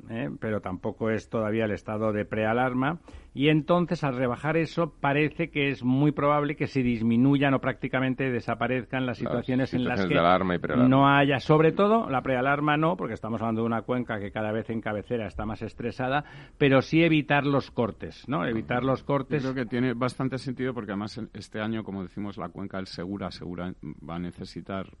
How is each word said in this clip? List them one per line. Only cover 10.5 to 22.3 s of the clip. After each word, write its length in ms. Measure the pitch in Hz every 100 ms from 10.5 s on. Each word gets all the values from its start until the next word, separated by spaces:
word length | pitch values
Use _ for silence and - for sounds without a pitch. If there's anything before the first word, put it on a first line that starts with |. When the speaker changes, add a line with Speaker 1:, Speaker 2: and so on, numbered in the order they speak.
| 87
Speaker 2:
y 20 |
prealarma. 320 | 76 76 127
Speaker 1:
no 180 | 135 139
haya, 320 | 139 143 135
sobre 320 | - 151 160
todo 380 | 170 202 226 -
la 140 | 127
prealarma 540 | 131 127 135 143 151 147
no, 200 | 160 180
porque 160 | -
estamos 260 | 107 110 113
hablando 220 | 113 110
de 60 | 117
una 160 | 113
cuenca 360 | 113 123 120 107
que 120 | 98
cada 200 | 110 107
vez 200 | 110 104
en 100 | 113
cabecera 460 | 110 104 - 120 101
está 180 | - 107
más 160 | 107
estresada, 640 | 110 - 113 98 127 143 - - - -
pero 240 | 143 135
sí 220 | - 160
evitar 420 | 165 156 131 143 139
los 240 | 139 -
cortes, 580 | - 107 - 85 - -
¿no? 160 | 156
Evitar 400 | 156 113 - 123
los 200 | 131 127
cortes. 400 | - 143 131 139
Speaker 3:
Yo 100 | 131
creo 120 | 131 113
que 40 |
tiene 240 | 120 127
bastante 460 | 117 127 - 131 131
sentido 340 | 135 123 127
porque 200 | 120 107
además 220 | 98 107 117
en 100 | 110 110
este 260 | - 110
año, 220 | 107 110
como 180 | 98 98
decimos, 360 | 87 - 101